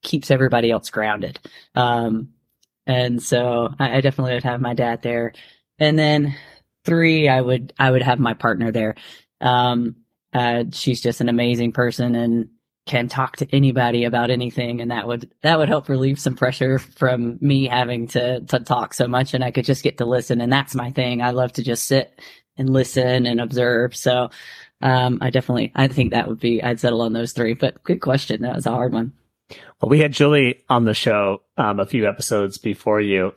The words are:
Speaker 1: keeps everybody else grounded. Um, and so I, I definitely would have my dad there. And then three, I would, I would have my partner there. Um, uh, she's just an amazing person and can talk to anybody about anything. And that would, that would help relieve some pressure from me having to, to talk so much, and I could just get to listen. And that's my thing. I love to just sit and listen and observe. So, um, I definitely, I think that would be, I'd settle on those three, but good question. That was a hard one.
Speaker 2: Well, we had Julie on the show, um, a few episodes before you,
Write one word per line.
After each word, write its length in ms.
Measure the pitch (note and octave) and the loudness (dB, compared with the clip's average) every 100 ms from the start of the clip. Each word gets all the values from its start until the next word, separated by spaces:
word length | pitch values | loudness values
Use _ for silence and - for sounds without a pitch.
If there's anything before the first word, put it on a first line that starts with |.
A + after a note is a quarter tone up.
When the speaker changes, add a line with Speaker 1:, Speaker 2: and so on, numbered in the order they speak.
Speaker 1:
keeps 280 | - - - | -6 -6 0
everybody 400 | C3+ C3 A#2+ A#2 | 2 4 4 2
else 200 | A2+ - | 0 -2
grounded. 480 | - G#2+ G#2 F#2+ - - - _ | -4 -2 -4 -6 -12 -20 -20 _
Um, 560 | - B2 A#2 A#2 A2 A2+ _ _ _ _ _ - | -2 0 0 0 -4 -6 _ _ _ _ _ -2
and 360 | B2+ B2 A#2+ | 0 0 -2
so 520 | - B2 B2 A#2+ A2+ - | 0 0 2 0 -2 -2
I, 200 | C3+ B2+ | 0 2
I 20 | |
definitely 340 | C3+ C3+ C3 | 0 0 -2
would 100 | B2 | -2
have 160 | B2+ B2 | -2 -4
my 140 | B2 | -4
dad 280 | A#2+ A#2+ A#2 | -2 -2 -2
there. 300 | A#2+ A#2+ A#2 - - - _ _ | -4 -4 -4 -8 -20 -20 _ _
And 180 | D3+ D#3 | 2 4
then 360 | D3+ D3+ D3 C#3 - - _ _ | 4 2 0 -4 -14 -20 _ _
three, 440 | - E3 E3 D#3+ D3 | -2 2 4 4 4
I 120 | C3 | 4
would, 320 | B2 B2+ C3 - | 2 0 -2 0
I 120 | C3 | 4
would 120 | B2+ | 4
have 160 | B2+ B2 | 2 2
my 160 | A#2+ | 0
partner 380 | A2+ A#2 G2+ A2+ | 0 0 0 -2
there. 220 | A2+ A2 A2 - - _ _ | -2 -2 -4 -14 -20 _ _
Um, 560 | B2+ B2 B2 A#2+ A#2+ A2+ _ _ _ | 2 2 2 0 -4 -6 _ _ _
uh, 320 | B2+ A#2+ A#2+ A#2 | -2 0 -2 -4
she's 280 | - - B2 | -4 -4 -2
just 200 | A#2+ A#2 | -2 -2
an 80 | A#2+ | 0
amazing 440 | A#2 A#2+ A#2+ A#2+ | 0 0 0 -2
person 420 | A2+ B2 - B2 A#2+ | 0 -2 0 -2 0
and 320 | A#2 A#2 A2 _ _ _ - | 0 -2 -4 _ _ _ -4
can 220 | B2+ B2 | -4 -2
talk 280 | - B2+ - | -4 -6 -4
to 180 | D3 | -2
anybody 500 | C#3 C#3 B2+ A#2+ A#2+ | 2 2 2 0 0
about 260 | A#2 A#2+ A#2+ | 0 0 0
anything. 500 | B2 B2 A2+ A#2+ A#2+ | -2 -2 -4 -6 -6
And 100 | A#2 | -6
that 160 | A#2 G#2+ | -6 -4
would, 240 | A#2+ - _ | -8 -8 _
that 160 | D3+ D#3+ | 0 2
would 100 | D3+ | 2
help 200 | D3+ C#3 | 0 0
relieve 300 | C3+ C3+ C#3 | 0 0 0
some 160 | - B2 | -4 0
pressure 420 | B2+ C3 C3 C3 | -2 0 0 0
from 600 | - _ C3+ B2+ A#2+ A#2+ | -2 _ 0 0 -2 -2
me 260 | C#3+ C#3 C3+ | 2 2 2
having 400 | B2 A#2+ A#2+ A#2 | 0 -2 -4 -4
to, 320 | B2+ B2 B2+ | -2 -2 -4
to 200 | - B2 | -2 -4
talk 340 | A2+ B2 A2 | 0 -2 -2
so 120 | - B2 | -2 -2
much, 280 | B2+ C3 | 0 -2
and 100 | C3 | -2
I 60 | B2+ | -2
could 140 | A#2+ A#2+ | -2 -2
just 160 | C3+ | 0
get 160 | - - | -2 -2
to 80 | A#2+ | -2
listen. 340 | B2 A#2 A#2+ | -2 0 -2
And 100 | A#2+ | 0
that's 220 | C3 C3+ | 0 0
my 160 | C3 B2 | -6 -6
thing. 300 | C3+ B2 A#2+ | -4 -2 -2
I 100 | A#2+ | -2
love 200 | B2 B2 | 0 -2
to 80 | - | -4
just 240 | A2+ A#2 - | -4 -4 0
sit 320 | C3+ B2 _ - - _ - | 0 -2 _ -20 -20 _ -6
and 140 | C3 | 0
listen 560 | C3+ B2+ - B2+ B2+ A#2+ | 2 2 0 2 2 0
and 140 | A#2+ | -2
observe. 540 | A#2+ B2 B2 A#2 B2 | -4 -2 0 2 0
So, 360 | - - B2 B2 - - - - _ | -2 0 0 -2 -8 -20 -20 -20 _
um, 380 | C3+ B2+ B2+ B2 | 2 2 2 0
I 100 | B2+ | 0
definitely, 400 | B2+ - B2 A2 | 0 0 -2 -2
I 140 | - C3 | 2 2
think 240 | C3 A#2+ | 2 0
that 160 | A#2 G2+ | 0 -4
would 120 | A2 | -2
be, 220 | B2 A#2 | -2 0
I'd 180 | A#2+ A#2+ | -2 -2
settle 220 | B2 A#2 | 0 0
on 100 | A#2 | -2
those 200 | A2+ A#2 | -2 -4
three, 200 | - A#2 | -2 -2
but 280 | A#2 C3+ - | 0 -2 -4
good 160 | - F3+ | -4 -2
question. 420 | - C3+ - - | 0 -2 -2 -6
That 120 | A#2+ | -4
was 100 | B2 B2+ | -4 -4
a 40 | |
hard 220 | A#2+ B2 | -2 0
one. 200 | A#2 A#2 - _ _ _ - - _ | -2 -4 -8 _ _ _ -20 -20 _
Speaker 2:
Well, 80 | - | 2
we 80 | D3 | 4
had 120 | D3+ | 4
Julie 500 | C#3 D3 D3 B2+ B2+ _ | 4 4 6 4 0 _
on 160 | B2 | 2
the 100 | A2+ | 4
show, 480 | G#2+ - G#2 G2+ G2+ _ - | 2 2 2 2 -2 _ -2
um, 240 | A2+ G2+ | 0 0
a 60 | G2 | -2
few 220 | B2+ G#2 | 0 0
episodes 500 | G2 - G#2+ G2+ G2 | -2 -4 -2 -2 -4
before 420 | A2+ G2 - G#2+ | -8 -6 -2 0
you, 340 | G#2 G2 F#2 | 2 0 0